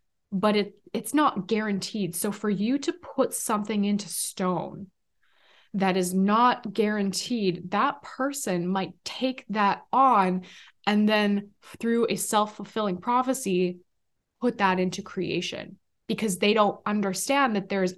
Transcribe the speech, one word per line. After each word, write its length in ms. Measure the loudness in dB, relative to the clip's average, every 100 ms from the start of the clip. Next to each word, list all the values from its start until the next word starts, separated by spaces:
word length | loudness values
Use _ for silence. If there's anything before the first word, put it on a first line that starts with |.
| _ _ -8
but 240 | -2 2 2
it, 180 | 0 -6 -10
it's 220 | -10 -2
not 340 | 2 2 0 -2
guaranteed. 680 | -2 0 -2 -4 -4 -4 -4
So 160 | -4
for 180 | -2 -2
you 300 | 0 0 -2
to 140 | -2
put 400 | -6 -6 -2 -2
something 520 | -2 -2 -2 -2 0 0
into 240 | 0 -2
stone 800 | -8 -8 -4 -2 -2 -4 -10 -16 _ _ _ _ _ _ _ _ 0
that 220 | 2 2
is 160 | 2
not 600 | 2 4 4 4 2 -4
guaranteed, 960 | -2 0 2 -2 -2 -4 0 0 -2 -2
that 300 | 0 0 -2
person 640 | -10 -4 -4 -4 -4 -2 0
might 260 | -2 -4 -8
take 420 | -12 -4 -4 -4 -6
that 340 | 0 2 0 0
on 500 | 4 6 6 4 2 -4 -18 -20 _ 0
and 200 | 4 4
then 440 | 4 4 0 -2 _ -20 -6
through 280 | 0 2 2
a 60 | 0
self-fulfilling 840 | 0 2 2 -4 -8 -4 -2 -2
prophecy, 800 | 0 0 2 -2 0 0 0 -2 _ _ _ _ _ -4
put 160 | -4 2
that 220 | 2 2
into 220 | 0 -4
creation 760 | -10 -6 -4 -4 -4 -8 -12 -18 _ _ -8
because 300 | -4 -2 0
they 160 | 2
don't 260 | 4 2 0 -4
understand 720 | -2 -2 -2 0 2 2 0
that 140 | -2
there's 260 | 0 -2